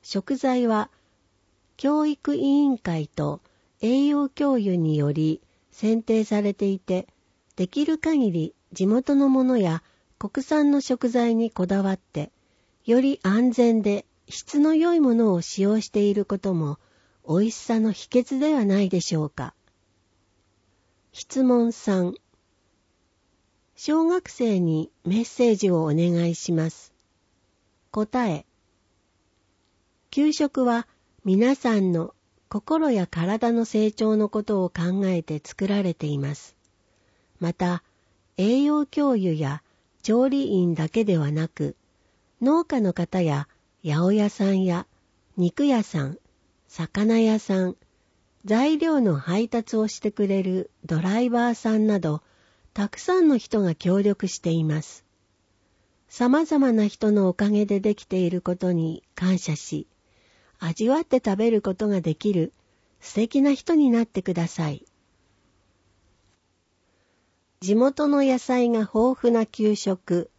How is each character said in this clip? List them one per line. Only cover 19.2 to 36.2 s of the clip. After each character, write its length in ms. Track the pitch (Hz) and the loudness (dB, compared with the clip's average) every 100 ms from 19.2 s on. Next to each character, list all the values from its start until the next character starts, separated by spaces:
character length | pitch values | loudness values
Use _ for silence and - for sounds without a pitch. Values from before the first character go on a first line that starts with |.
| 151 | -4
う 40 | |
か。 240 | - 127 _ _ _ _ _ _ _ _ _ _ _ _ _ _ _ _ | -8 -14 _ _ _ _ _ _ _ _ _ _ _ _ _ _ _ _
質 320 | - - 262 | -20 -8 0
問 280 | 262 240 233 | 2 4 2
三。 420 | - - 190 180 - _ _ _ _ _ _ _ _ _ _ _ _ _ _ _ _ | -2 -2 0 0 -4 _ _ _ _ _ _ _ _ _ _ _ _ _ _ _ _
小 280 | - 311 | -2 0
学 240 | 330 359 - | 2 0 -4
生 280 | - 240 196 | -4 0 0
に 320 | 170 156 160 _ | 0 0 -4 _
メ 160 | - 208 | -2 -2
ッ 40 | |
セ 280 | 233 - 233 | -2 0 2
ー 20 | |
ジ 160 | 208 196 | 4 2
を 140 | 170 | 2
お 80 | 160 | 2
願 340 | 151 175 170 170 | 0 2 2 0
い 60 | |
し 160 | 165 - | -4 -4
ま 200 | 165 160 | -2 -2
す。 220 | - - _ _ _ _ _ _ _ _ _ _ | -6 -20 _ _ _ _ _ _ _ _ _ _
答 360 | - 214 254 233 | -6 -4 -2 -2
え。 180 | 151 - _ _ _ _ _ _ _ _ _ _ _ _ _ _ _ _ | -4 -10 _ _ _ _ _ _ _ _ _ _ _ _ _ _ _ _
給 220 | - 302 | 0 0
食 320 | 302 285 - | 0 -2 0
は 240 | 247 233 - _ _ _ | 0 0 -6 _ _ _
皆 320 | 196 190 247 269 | 0 2 2 2
さ 220 | 247 214 | 0 0
ん 140 | 185 | 0
の 220 | 170 170 _ _ _ _ | -2 -4 _ _ _ _
心 420 | 208 - 311 311 | -10 -4 -2 0
や 160 | 226 175 | 0 -2
体 460 | 170 175 220 240 | -4 -2 0 0
の 120 | 233 | 0
成 280 | 226 214 214 | 0 0 0
長 240 | - 220 214 | 0 0 0
の 120 | 208 | 0
こ 140 | 220 | -4
と 220 | 208 202 | -2 -2
を 60 | 180 | -2
考 340 | - 170 190 190 | -2 -2 0 0
え 160 | 180 | -2
て 200 | 160 151 | -4 -10
作 220 | - - 190 | -10 -6 -2
ら 160 | 202 | 0
れ 100 | 190 | -2
て 140 | 165 151 | -4 -4
い 120 | |
ま 160 | 143 | -4